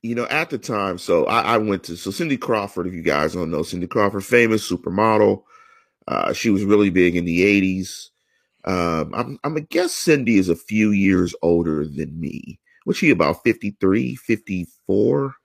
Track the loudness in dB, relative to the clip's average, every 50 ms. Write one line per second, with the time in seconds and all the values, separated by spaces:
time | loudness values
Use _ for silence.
0 | -6 -6 -4 -4 -4 -4 -4 -4 -4 -4 -8 -8 -6 -4 -2 -2 -2 -2 -4 -6
1 | 0 2 2 2 4 2 2 0 2 2 2 2 2 0 -2 -4 -4 -10 -12 -8
2 | -8 -8 -6 -4 -2 -2 -2 -4 -2 -2 -2 -2 -2 -4 -6 -6 -6 -6 -8 -4
3 | -2 0 2 2 0 0 -2 -4 -4 -4 -2 -4 -4 -4 -6 -8 -8 -4 0 0
4 | 0 0 -2 -4 -4 2 4 4 4 4 2 0 0 -4 -6 -6 -4 -4 -2 0
5 | 2 2 4 4 4 4 4 0 _ _ _ _ _ _ _ _ _ _ _ _
6 | _ -4 -2 -2 0 -2 -2 -2 0 0 0 2 2 4 4 4 4 4 4 4
7 | 4 4 2 0 -2 0 2 2 4 4 4 4 2 0 -2 -4 -6 -8 -12 -16
8 | -18 -20 _ _ _ _ _ _ _ _ _ _ -6 -4 -2 0 0 0 -2 -2
9 | -4 -4 -6 -8 -6 -8 -10 -8 -8 -6 -6 -6 -8 _ -2 -2 -2 -2 -4 -4
10 | 0 2 2 2 2 2 2 2 4 2 -2 -4 -4 -4 0 2 2 2 2 2
11 | 4 4 4 4 2 0 -2 -2 2 2 2 2 2 0 -2 -2 -4 -6 -6 -8
12 | -8 -8 -8 -10 -10 -10 -10 -12 -14 -16 -18 _ _ _ _ _ _ -4 -2 2
13 | 2 2 4 4 2 0 0 0 _ 0 0 0 -4 -8 -6 _ 2 2 2 2
14 | 0 -4 -8 -10 -4 -4 -4 -4 _ -8 -6 -6 -6 _ _ _ _ -2 0 2
15 | 2 2 0 0 -2 -6 -10 _